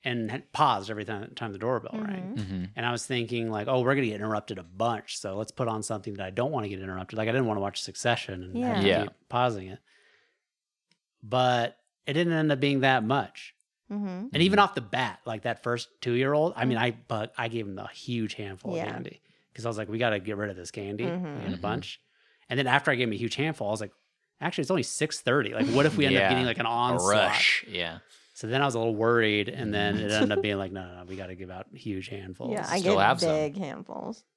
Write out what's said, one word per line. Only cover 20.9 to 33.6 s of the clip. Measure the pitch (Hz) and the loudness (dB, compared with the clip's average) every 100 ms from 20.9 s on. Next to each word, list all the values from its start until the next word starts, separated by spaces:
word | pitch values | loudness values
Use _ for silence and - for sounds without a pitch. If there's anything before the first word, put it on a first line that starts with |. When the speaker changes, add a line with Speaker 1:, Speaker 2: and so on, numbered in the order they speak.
| 104 | -4
Speaker 2:
Mm-hmm. | 180 175 175 | -4 -2 -6
Speaker 1:
in | |
a | - 92 | -6 -6
Speaker 3:
Mm-hmm. | 87 | -4
Speaker 1:
bunch." | 101 117 - - _ _ _ _ _ | -2 -4 -6 -16 _ _ _ _ _
And | 123 | 0
then | 131 | 4
after | 135 - | 4 4
I | 127 | 2
gave | 123 | 0
him | |
a | 101 | 0
huge | 117 - | -4 -2
handful, | 151 156 104 | -2 -2 -2
I | |
was | 107 | -2
like, | 104 _ _ _ _ _ | -4 _ _ _ _ _
"Actually, | 160 - | -4 -2
it's | 135 | 0
only | 185 | 2
six | - - 151 - | 0 -2 -2 -2
thirty. | - 135 127 | 2 2 2
Like, | 113 - | 0 2
what | 120 151 | 6 4
if | 185 | 4
we | 143 | 4
end | |
Speaker 3:
Yeah. | 98 | 6
Speaker 1:
up | 95 | 6
getting, | 90 | 4
like, | 123 113 | 2 0
an | 113 | 0
Speaker 3:
A | |
Speaker 1:
onslaught?" | 120 123 87 92 | 2 2 2 4
Speaker 3:
rush. | 104 95 - - - - | 6 6 4 4 2 -2
Yeah. | 90 85 82 _ - _ - | -4 -4 -6 _ -20 _ -10
Speaker 1:
So | 110 | -2
then | 131 | 2
I | |
was | 143 | 2
a | 117 | 2
little | 113 107 | 0 2
worried, | 113 117 110 104 101 | 4 6 4 4 0
and | - 110 | -4 -2
then | 104 104 104 | 0 2 0
it | 107 | 2
Speaker 3:
Mm-hmm. | 107 | 2
Speaker 1:
ended | 104 104 | 2 2
up | |
being | 107 101 | 0 -2
like, | 95 | -4
"No, | 95 | -8
no, | 90 90 | -12 -14
no, | |
we | 90 | -14
gotta | 95 92 92 | -12 -10 -12
give | 92 | -12
out | 92 95 | -12 -14
huge | 135 113 95 92 | -12 -6 -6 -6
handfuls." | 101 95 92 - | -10 -10 -10 -4
Speaker 2:
Yeah, | 220 - | -4 -2
I | 185 | 0
Speaker 3:
Still | 180 | 4
Speaker 2:
gave | 202 | 6
Speaker 3:
have | - 170 | 6 6
some. | 165 | 4
Speaker 2:
big | 156 151 | 2 0
handfuls. | 143 | -4